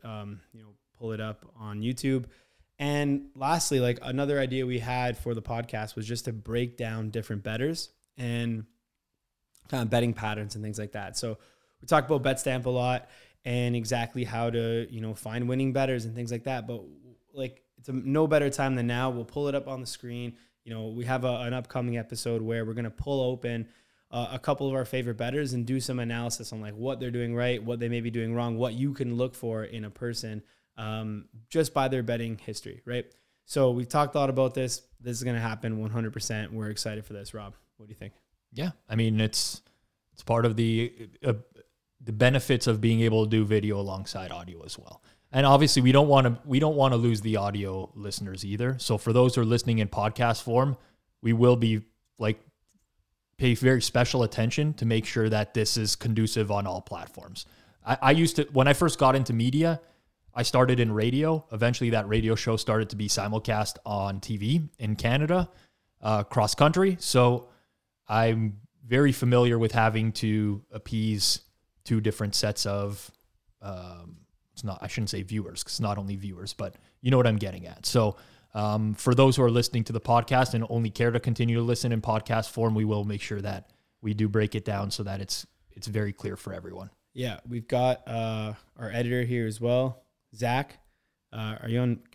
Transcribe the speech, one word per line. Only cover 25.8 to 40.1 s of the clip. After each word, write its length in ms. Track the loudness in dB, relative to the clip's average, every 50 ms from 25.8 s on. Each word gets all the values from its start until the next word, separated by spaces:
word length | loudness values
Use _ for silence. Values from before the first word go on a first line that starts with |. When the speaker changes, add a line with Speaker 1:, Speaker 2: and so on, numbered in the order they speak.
Speaker 1:
some 180 | -2 -4 -4 -4
analysis 540 | -4 -4 -4 -4 -4 -6 -6 -6 -8 -12 -12
on, 80 | -12
like, 140 | -12 -12 -10
what 260 | -6 -6 -6 -6 -6
they're 100 | -6 -6
doing 240 | -4 -4 -4 -2 -2
right, 260 | 0 0 0 0 -2
what 200 | -2 -6 -4 -4
they 80 | -4 -4
may 100 | -2 -2
be 100 | -4 -4
doing 240 | -4 -2 -2 -2 -2
wrong, 240 | -2 -2 -2 -2
what 160 | -2 -2 -2 0
you 200 | -2 -2 -2 -2
can 220 | -2 -4 -4 -2
look 200 | -2 -2 -2 -4
for 300 | -6 -6 -6 -6 -6 -6
in 180 | -8 -10 -10 -10
a 60 | -12
person, 520 | -10 -8 -8 -8 -6 -6 -8 -8 -10 -12 -12 _ _ _ _ _ _
um, 480 | -12 -8 -6 -6 -6 -6 -6 -8 -10 -12 -14 -20 -20 -20 _
just 240 | 0 0 0 2 0
by 160 | 0 0 0
their 120 | 0 -2 0
betting 340 | -2 -2 -2 -2 -6 -8
history, 440 | -10 -10 -12 -12 -12 -12 -14 -18 -16 _
right? 200 | -8 -6 -6 -6 -8 _ _ _ _ _ _ _
So 280 | -6 0 4 4 4
we've 180 | 4 0 -2 -2
talked 260 | 0 0 0 0 0
a 20 |
lot 120 | 0 0 2
about 240 | 2 2 0 0 0
this. 280 | -4 -4 -4 -6 -8 -10 _ _ _
This 160 | -10 -10 -8
is 60 | -6 -4
gonna 140 | -2 -2 -2
happen 400 | -2 -4 -6 -6 -6 -6 -4 -4
one 100 | -4 -4
hundred 220 | -4 -4 -4 -4 -6
percent. 400 | -8 -6 -6 -6 -6 -6 -8 -8
We're 160 | -8 -8 -6
excited 360 | -6 -6 -6 -6 -8 -8 -10
for 60 | -12
this. 220 | -14 -14 -14 -14 -14
Rob, 200 | -14 -14 -14 -18 -20 _ _ _
what 120 | _ -20
do 40 | -20
you 60 | -18
think? 160 | -16 -16 -18 -18 _ _ _ _ _ _ _ -8
Speaker 2:
Yeah, 180 | -6 -6 -6 -6 -8 _
I 80 | -4 -2
mean, 240 | 0 2 2 2 2
it's, 420 | 0 0 0 -2 -4 -4 -8 -10 -16 _ _ _ _ _ _ _ _ _